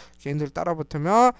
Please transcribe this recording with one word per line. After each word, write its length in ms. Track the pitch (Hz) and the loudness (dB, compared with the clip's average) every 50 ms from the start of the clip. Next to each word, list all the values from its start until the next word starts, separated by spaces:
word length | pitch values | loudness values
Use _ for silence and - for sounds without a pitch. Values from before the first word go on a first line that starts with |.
| - - _ _ | -14 -20 _ _
개인들이 320 | - 143 143 151 151 - | -8 -6 -6 -4 -6 -6
따라붙으면 840 | - - - 170 170 160 147 - - 151 147 170 202 226 247 254 247 - | -6 -6 -4 -4 -4 -4 -6 -8 -8 -6 -2 2 4 4 4 4 2 0